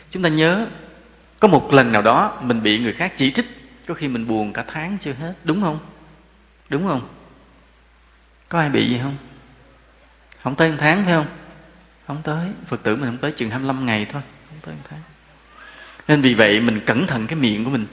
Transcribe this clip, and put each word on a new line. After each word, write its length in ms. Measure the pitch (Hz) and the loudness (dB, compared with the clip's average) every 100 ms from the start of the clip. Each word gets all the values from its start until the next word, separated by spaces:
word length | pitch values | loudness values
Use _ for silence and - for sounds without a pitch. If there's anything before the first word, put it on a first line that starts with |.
| - | -14
Chúng 120 | 185 | -2
ta 60 | 175 | 0
nhớ 380 | 156 160 190 226 - - - - _ _ _ | 2 2 2 -4 -10 -20 -20 -20 _ _ _
có 80 | 214 | 6
một 260 | 147 - | 6 6
lần 180 | 139 120 | 6 6
nào 100 | 107 | 4
đó 360 | 107 135 202 - | 4 4 2 -2
mình 220 | 127 117 | -2 0
bị 160 | 107 107 | 2 2
người 140 | 120 | 0
khác 200 | 95 180 - | -2 -6 -2
chỉ 160 | 135 | 0
trích, 140 | 185 233 - - - - | 0 -4 -12 -20 -18 -10
có 60 | |
khi 140 | 170 147 | -6 -4
mình 200 | 120 113 | -4 -2
buồn 260 | 110 104 | -2 -2
cả 100 | 107 117 | -6 -8
tháng 300 | 160 165 202 | -8 -8 -6
chưa 140 | 147 | -8
hết, 200 | 123 165 185 | -8 -10 -8
đúng 180 | 165 175 | -4 -2
không? 180 | 185 156 - - - - _ _ _ _ _ | -2 -4 -10 -20 -20 -20 _ _ _ _ _
Đúng 180 | 139 190 | -4 -2
không? 200 | 135 - - - - _ _ _ _ _ _ _ _ _ _ _ | -4 -6 -18 -20 -20 _ _ _ _ _ _ _ _ _ _ _
Có 100 | 170 | -2
ai 100 | 151 | 0
bị 200 | 117 113 | 2 0
gì 100 | 120 | 0
không? 120 | 139 139 - - - - _ _ _ _ _ _ _ - | -4 -8 -14 -20 -20 -20 _ _ _ _ _ _ _ -10
Không 120 | 127 143 | -8 0
tới 160 | 165 | 0
một 60 | 151 | 2
tháng 240 | 151 185 185 | 2 2 2
phải 80 | |
không? 120 | 165 151 - - - - - _ _ - | 2 0 -8 -20 -20 -20 -20 _ _ -12
Không 140 | 147 | -10
tới. 240 | 156 156 180 214 - | -6 -6 -6 -10 -10
Phật 160 | 120 | -4
tử 120 | - 117 | -2 -2
mình 100 | 131 | -4
không 120 | 123 | -4
tới 140 | 143 | -8
chừng 180 | 156 113 | -6 -6
hai 100 | 123 | -4
mươi 80 | 135 | -4
lăm 180 | 131 127 | -4 -2
ngày 220 | 107 104 | -2 -4
thôi, 100 | 143 135 - - | -8 -12 -20 -20
không 80 | 156 | -20
tới 140 | 160 156 | -16 -16
một 120 | 143 | -16
tháng. 100 | 151 - _ _ _ _ - - - - - - | -18 -20 _ _ _ _ -20 -20 -20 -20 -12 0
Nên 140 | 151 | 4
vì 120 | 131 | 4
vậy 260 | 110 107 104 | 6 6 6
mình 200 | 117 107 | 2 0
cẩn 280 | - 117 - | 0 0 0
thận 200 | 127 110 | -2 -4
cái 120 | 160 | -2
miệng 260 | 123 104 120 | 0 0 -2
của 40 | |
mình. 160 | 135 104 | -4 -6